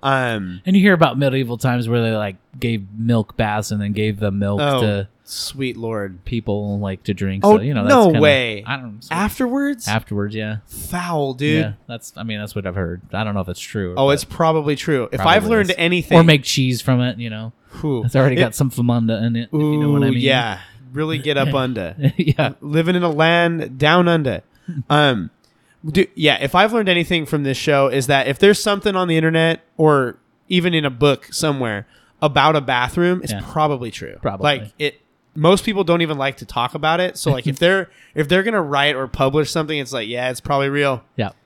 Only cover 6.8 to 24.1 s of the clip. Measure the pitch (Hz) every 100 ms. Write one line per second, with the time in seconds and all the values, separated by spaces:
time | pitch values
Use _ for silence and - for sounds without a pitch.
6.8 | 101 95 - 98 98 95 196 214 135 147
7.8 | 247 262 202 147 147 135 120 104 104 135
8.8 | 123 104 - 160 202 - 254 262 285 262
9.8 | - 202 - 101 101 110 107 107 - -
10.8 | - 175 175 165 139 127 147 156 110 104
11.8 | - 117 - - 113 107 104 107 95 90
12.8 | 85 87 - 95 110 101 87 90 - 110
13.8 | 92 90 139 139 - - 165 160 147 143
14.8 | - 143 113 131 160 185 208 226 190 185
15.8 | 170 180 - 165 165 151 - - 127 123
16.8 | - 123 123 110 117 107 113 - _ -
17.8 | 156 127 120 135 131 131 143 - 135 -
18.8 | 120 120 113 110 117 117 117 151 151 151
19.8 | 147 143 139 127 135 131 117 95 - -
20.8 | 131 131 156 156 139 139 139 135 131 113
21.8 | 87 98 139 - 160 - 127 - 143 151
22.8 | 165 180 170 151 160 170 170 165 - 131
23.8 | 151 175 175